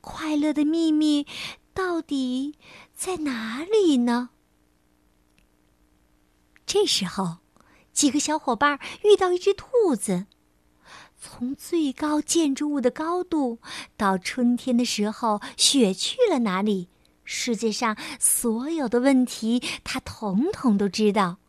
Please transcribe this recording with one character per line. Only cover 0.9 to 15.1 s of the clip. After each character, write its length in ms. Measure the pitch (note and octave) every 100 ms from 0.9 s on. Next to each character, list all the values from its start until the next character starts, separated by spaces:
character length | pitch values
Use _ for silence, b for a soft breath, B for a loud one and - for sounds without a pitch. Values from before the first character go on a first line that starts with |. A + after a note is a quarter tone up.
密 340 | D4+ D4+ D4 C#4+ B B B _
到 260 | - F#4+ E4+
底 540 | D#4 C#4 B3+ B3+ C#4 D4+ B B B
在 240 | - - F#4
哪 460 | D4+ A#3+ A3 A#3
里 340 | E4+ A4 F#4 C4+
呢？ 320 | A#3+ A#3+ B3 _ _ _ _ _ _ _ _ _ _ _ _ _ _ _ _ _ _ _ _ _ _ _
这 220 | - G4+ G4
时 200 | - F#3
候， 320 | - F#3+ E3+ _ _ b b b
几 180 | - D4
个 100 | C4
小 180 | - D4+
伙 160 | -
伴 240 | A3+ C#4+ C#4+ B B
遇 140 | G#4 G4+
到 160 | F#4+
一 60 | F4+
只 160 | F#4+
兔 420 | G4 - B4 G4+ B3
子。 300 | - F3+ G3 _ _ _ _ _ B B B _
从 320 | - - B3 C#4
最 360 | - F4 D4+
高 280 | B3+ D4+ D4+
建 340 | - E4+ D#4+
筑 160 | C4+ D4
物 100 | D4
的 120 | B3
高 320 | B3 D#4 F4+
度 340 | F4+ D#4+ C4 A#3 B B B _
到 200 | G3+ F#3+
春 400 | - - A#3+ A#3+
天 200 | - A#3+
的 80 |
时 260 | B3 - G#3